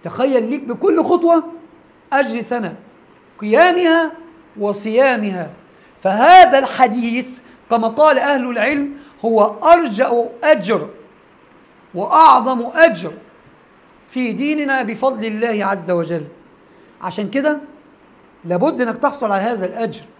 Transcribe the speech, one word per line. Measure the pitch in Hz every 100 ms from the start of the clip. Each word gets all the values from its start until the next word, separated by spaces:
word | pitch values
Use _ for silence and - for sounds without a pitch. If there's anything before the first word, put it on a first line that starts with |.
تخيل | 170 - 269 262 220
ليك | 277
بكل | 277 240 392 320
خطوة | - 349 339 330 311 - - - _ _ _
أجر | 269 247 233
سنة | - 240 190 - - _ _ _ _ -
قيامها | 208 233 359 349 349 330 320 - - - _ 208
وصيامها. | 208 202 208 226 269 240 208 185 151 - _ _ _ _
فهذا | 190 202 285 370 349 269
الحديث | 269 - 247 233 233 240 254 - - - _
كما | 233 226
قال | 226 311 285
أهل | 285 277 247
العلم | 233 226 294 285 - - _ 226
هو | 220 208 -
أرجأ | 330 349 302 202 - 240 233 -
أجر | 302 311 185 196 151 - - _ _ _ _ _ _ _ _ 175
وأعظم | 202 311 320 254 233 247 233 -
أجر | 330 180 170 - - _ _ _ _ _ _ _ _
في | 254 247
ديننا | 202 285 302 285 269
بفضل | 220 214 262 240 220
الله | 214 233 214 196
عز | 196 165
وجل. | 175 165 170 147 - - _ _ _ _ _
عشان | 185 175 202
كده | 269 294 294 - - _ _ _ _ _ _ 165
لابد | 180 277 247
إنك | 240 233
تحصل | 285 277 220
على | 196
هذا | 214 233 185
الأجر. | - 226 - -